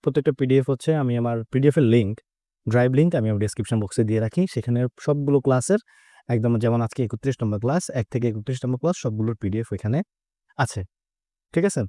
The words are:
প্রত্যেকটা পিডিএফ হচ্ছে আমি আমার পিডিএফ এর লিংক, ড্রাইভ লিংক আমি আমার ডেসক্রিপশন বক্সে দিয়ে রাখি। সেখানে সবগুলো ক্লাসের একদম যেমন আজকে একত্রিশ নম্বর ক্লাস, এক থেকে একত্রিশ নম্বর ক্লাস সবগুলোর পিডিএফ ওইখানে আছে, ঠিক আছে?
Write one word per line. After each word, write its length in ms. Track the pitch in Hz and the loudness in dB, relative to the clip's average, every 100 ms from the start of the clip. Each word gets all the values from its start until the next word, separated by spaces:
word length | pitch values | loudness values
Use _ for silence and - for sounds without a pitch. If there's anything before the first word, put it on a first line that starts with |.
প্রত্যেকটা 300 | - 143 143 | 0 2 0
পিডিএফ 380 | 135 131 131 131 | 0 4 4 4
হচ্ছে 260 | 131 - 156 | -2 0 0
আমি 220 | 127 120 | 2 0
আমার 260 | 120 117 | 0 -2
পিডিএফ 340 | 113 131 143 151 | -2 2 4 4
এর 60 | |
লিংক, 360 | 123 117 101 110 _ _ _ _ - | 4 4 2 -4 _ _ _ _ 0
ড্রাইভ 240 | 113 123 | 2 4
লিংক 220 | 131 170 151 | 4 2 2
আমি 140 | 110 | 0
আমার 100 | 104 | 0
ডেসক্রিপশন 400 | 104 - 107 113 | -2 -4 -2 -2
বক্সে 240 | 101 - | -2 -2
দিয়ে 160 | 110 110 | 0 0
রাখি। 260 | 110 - 185 | 0 0 -2
সেখানে 340 | - 120 120 123 _ | -2 -2 -2 -2 _
সবগুলো 400 | - 147 143 143 | -2 -2 2 2
ক্লাসের 380 | 135 127 - 208 _ _ _ _ _ | 4 0 2 0 _ _ _ _ _
একদম 320 | 120 117 117 | 0 2 0
যেমন 220 | 113 117 | 0 0
আজকে 220 | 113 - | -2 -4
একত্রিশ 320 | 117 110 135 131 | -6 -4 -4 -2
নম্বর 160 | 113 104 | -4 -2
ক্লাস, 300 | 117 165 - | -2 -2 -2
এক 180 | - 110 | -6 -4
থেকে 160 | 123 120 | -2 -2
একত্রিশ 380 | 107 104 127 127 | -4 -6 -6 -4
নম্বর 120 | 127 | -2
ক্লাস 200 | 160 180 | -2 -2
সবগুলোর 380 | 127 107 110 113 | -4 -4 -4 -2
পিডিএফ 320 | 101 107 113 | -4 -4 -6
ওইখানে 300 | 98 107 135 208 _ _ _ _ - | -6 -2 -2 -4 _ _ _ _ -4
আছে, 260 | - - 92 _ _ _ _ _ _ | -4 -4 -12 _ _ _ _ _ _
ঠিক 120 | - 196 | -2 0
আছে? 160 | 170 | -2